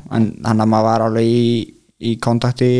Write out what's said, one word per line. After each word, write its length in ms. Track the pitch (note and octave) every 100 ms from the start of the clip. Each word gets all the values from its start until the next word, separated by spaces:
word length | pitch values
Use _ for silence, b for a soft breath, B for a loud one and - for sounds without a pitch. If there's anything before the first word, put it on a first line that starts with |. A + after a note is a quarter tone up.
| -
en 180 | - A2 -
hann 260 | A2+ A2 A2
að 80 |
maður 160 | A2 A2
var 160 | A2+ A2+
alveg 240 | A2+ A2+
í, 160 | A#2+ A#2 A#2 - - _ -
í 200 | A#2 A2+
kontakti 520 | - A#2 B2 A#2+ B2+ B2